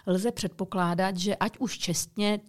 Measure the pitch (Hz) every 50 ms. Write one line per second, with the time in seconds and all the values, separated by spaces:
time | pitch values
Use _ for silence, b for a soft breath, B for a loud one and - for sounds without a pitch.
0 | B 196 180 185 202 240 233 - - 180 - - 190 - - 190 175 175 175 175
1 | 190 190 190 180 180 208 196 - 185 226 - - 269 214 - - - - 165 -
2 | - - - 208 208 208 214 202 208